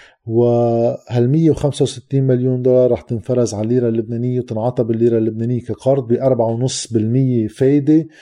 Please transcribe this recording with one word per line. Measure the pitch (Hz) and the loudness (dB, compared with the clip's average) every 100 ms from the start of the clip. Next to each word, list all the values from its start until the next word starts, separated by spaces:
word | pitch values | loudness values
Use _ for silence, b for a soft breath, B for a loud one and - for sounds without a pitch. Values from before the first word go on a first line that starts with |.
| B B 113 | B B -4
وهال | 113 120 120 120 117 117 123 - 120 123 | 2 2 2 2 2 0 -2 -4 0 2
مية | 151 160 | 2 2
وخمسة | 139 147 - | 2 -2 -2
وستين | 135 - - 135 | -2 -4 -4 -2
مليون | 131 123 127 127 | 0 0 0 0
دولار | 127 127 127 | 2 4 4
رح | 117 | 0
تنفرز | - 117 - 123 117 | -4 -8 -2 -2 0
على | 104 | -2
الليرة | 110 123 120 | -2 0 0
اللبنانية | 113 113 117 123 123 | -2 -4 -4 -4 -4
وتنعطى | 123 110 120 123 | -4 -4 -4 -2
بالليرة | 113 113 117 113 | -2 2 2 2
اللبنانية | 110 113 117 123 | 0 -2 -4 -4
كقرض | - 107 131 139 113 | -6 -4 0 0 0
بأربعة | 120 135 123 113 | 0 0 0 0
ونص | 117 131 - - | 0 -4 -4 -4
بالمية | 113 107 127 131 123 107 | -2 0 0 0 0 -2
فايدة | - 131 143 139 156 156 B | 0 2 2 2 2 0 B